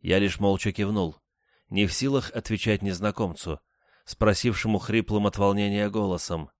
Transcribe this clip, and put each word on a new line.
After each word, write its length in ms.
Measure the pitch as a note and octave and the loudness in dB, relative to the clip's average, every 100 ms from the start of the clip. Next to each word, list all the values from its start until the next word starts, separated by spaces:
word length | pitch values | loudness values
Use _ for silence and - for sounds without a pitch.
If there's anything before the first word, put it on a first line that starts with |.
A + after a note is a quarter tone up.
Я 180 | - F#2 | 2 2
лишь 220 | G2+ - | 2 2
молча 320 | G2+ F#2+ G#2 | 2 2 0
кивнул, 420 | F#2+ G2+ G#2+ E2+ - _ _ _ _ _ | -2 -2 0 -2 -4 _ _ _ _ _
не 180 | G2 G2+ | 0 2
в 60 | |
силах 360 | - C3+ C3+ - | 2 0 0 -2
отвечать 500 | A#2 - A2 A2+ G2+ | -10 -4 -2 0 0
незнакомцу — 800 | G2 F2+ G#2 - G2+ E2+ - D2+ _ _ _ _ - | 0 -2 -4 -2 -4 -4 -6 -8 _ _ _ _ -18
спросившему 720 | - G#2+ G2 B2 G2+ A2 G2+ | 2 2 4 0 0 0 0
хриплым 480 | - A2 - G#2 G#2 | 0 -2 0 0 0
от 100 | G2 | 2
волнения 520 | G2+ G2+ G2+ G2+ G#2 | 2 2 0 0 0
голосом 600 | G#2+ G2+ F2 - E2+ D2 _ | 0 -2 -2 -4 -6 -6 _